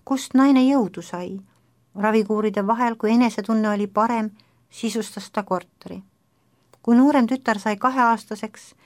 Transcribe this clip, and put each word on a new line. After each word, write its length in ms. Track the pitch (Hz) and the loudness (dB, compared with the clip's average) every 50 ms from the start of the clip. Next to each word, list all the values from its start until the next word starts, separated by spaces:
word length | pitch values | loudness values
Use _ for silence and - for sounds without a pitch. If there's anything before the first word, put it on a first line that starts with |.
| _ | _
kust 300 | - 269 262 - - - | -6 -6 -6 -4 0 2
naine 280 | 262 269 285 269 254 254 | 4 4 6 6 4 4
jõudu 380 | 269 285 269 208 175 - 170 | 4 2 2 0 -2 -6 -12
sai. 380 | 170 - 180 175 180 185 190 196 - _ _ _ _ _ _ _ _ _ - | -12 -12 -12 -10 -10 -10 -12 -14 -16 _ _ _ _ _ _ _ _ _ -8
Ravikuuride 720 | 202 208 220 214 220 208 208 214 214 214 214 202 208 196 | -4 -2 0 2 2 0 0 -2 -2 -2 -2 -2 -2 -2
vahel, 300 | 208 226 233 247 233 226 | -2 0 0 -2 -2 -2
kui 160 | 226 220 214 | -2 0 2
enesetunne 560 | 233 240 247 226 - 220 196 - 226 220 214 208 | 2 2 2 2 0 -4 -4 -2 -2 -2 0 -2
oli 180 | 208 202 208 | -2 -2 -4
parem, 440 | 202 - 208 220 233 233 226 220 214 - _ _ _ _ _ _ _ | -2 0 0 0 0 -2 -4 -4 -6 -10 _ _ _ _ _ _ _
sisustas 600 | - - 233 214 196 226 214 - - 196 - - | -12 -8 -8 -6 -4 -6 -6 -8 -12 -16 -18 -8
ta 120 | - 214 | -8 -8
korteri. 600 | 196 - 185 180 - - _ _ - 185 180 190 - _ _ _ _ _ _ _ _ _ _ _ _ _ _ _ | -4 -4 -4 -6 -6 -10 _ _ -18 -16 -16 -16 -18 _ _ _ _ _ _ _ _ _ _ _ _ _ _ _
Kui 140 | - 233 240 | 0 2 4
noorem 300 | 240 269 294 294 269 233 | 6 6 6 4 4 2
tütar 320 | 220 262 262 - 233 214 202 | 2 -2 -2 -2 -4 -4 -2
sai 180 | - 214 208 | -2 -4 -2
kaheaastaseks, 1000 | 202 - 254 262 262 240 233 226 214 - - 214 208 226 214 - - - - _ _ _ | 0 -2 -2 2 2 2 2 2 0 -4 -10 -12 -12 -12 -12 -14 -20 -20 -20 _ _ _